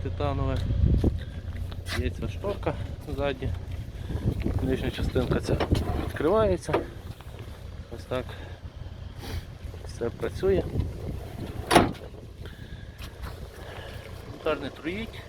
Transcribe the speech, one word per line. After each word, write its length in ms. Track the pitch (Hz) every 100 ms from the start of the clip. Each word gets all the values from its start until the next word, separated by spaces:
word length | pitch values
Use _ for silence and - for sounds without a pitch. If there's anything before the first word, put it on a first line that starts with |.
титанове. 540 | 139 - 147 139 135 127 - - - - - - - - - - - - - -
Є 120 | 127
ця 200 | - 113
шторка 440 | - 190 196 - 147 - - - 139
ззаді. 380 | 143 135 135 - - - - - - - - - - -
Нижня 300 | 131 131 123
частинка 480 | - - 131 120 127
ця 180 | - 123 - - - - -
відкривається. 680 | - 143 214 214 180 - 151 - - - - - - - - - - - 117
Ось 80 |
так 220 | - 127 120 - - - - - - - - - - - - - - - -
все 240 | - 117
працює. 540 | - 113 - 190 185 - - - - - - - - - - - - - - - - - - - - - - - - - - - - - - - - - - - - -
Мотор 300 | - 165 147
не 80 | 143
труїть 520 | - 147 190 226 -